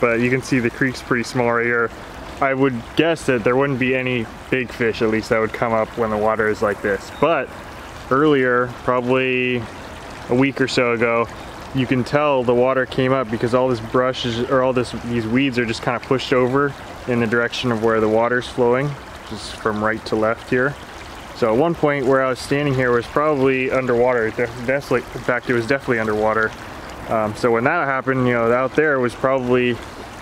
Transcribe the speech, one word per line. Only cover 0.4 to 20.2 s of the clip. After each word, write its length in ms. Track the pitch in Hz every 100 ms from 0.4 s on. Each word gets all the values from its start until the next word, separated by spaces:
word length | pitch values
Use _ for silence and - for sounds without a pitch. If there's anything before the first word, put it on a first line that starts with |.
see 200 | - 131
the 100 | 117
creek's 320 | - 135 123
pretty 220 | - 123
small 280 | 113 131 120
right 140 | 117 117
here. 240 | 120 113 - - - - -
I 140 | 139
would 280 | 135 135 120 - -
guess 300 | 160 160 -
that 180 | 127
there 100 | 117
wouldn't 240 | 127 143 127
be 160 | 127
any 300 | 131 127 123 110 - -
big 220 | 131 120
fish, 300 | - 117 104
at 80 | 110
least, 180 | 110 104
that 100 | 113
would 140 | 110
come 220 | - 120
up 140 | 113 110 -
when 100 | 113
the 80 | 107
water 320 | 107 110 107
is 140 | 104
like 180 | 107 101
this. 320 | 107 95 - -
But 300 | 147 156 127 - - - - - -
earlier, 580 | 131 156 139 127 123 123 120
probably 800 | - 127 123 131 131 127 127 123 107 - - - - - -
a 40 |
week 240 | 123 139 131
or 60 | 131
so 240 | - 120
ago, 360 | 117 117 117 113 - - - -
you 120 | 135 120
can 160 | 131
tell 420 | 117 147 151 131
the 100 | 120
water 320 | 120 127 131 123
came 260 | - 127
up 180 | 135 113
because 240 | 110 120
all 140 | 127 131
this 120 | 120
brush 440 | 110 127 127 127
is, 160 | 123 113
or 220 | 120 135
all 100 | 131
this, 200 | 127 120 117
these 220 | 120 120 110
weeds 320 | 123 139 120
are 80 | 113
just 160 | 110
kinda 180 | - 117
pushed 320 | - 131 -
over 400 | 127 127 135 143 139 - - -
in 120 | 120
the 60 | 117
direction 440 | 120 117 - 127
of 140 | 113
where 160 | 113 113
the 80 | 110
water's 400 | 110 117 123 -
flowing, 420 | - 120 127 147 139 - - -
just 260 | 107 - -
from 280 | 113 107
right 180 | 107 110 -
to 100 |
left 320 | 113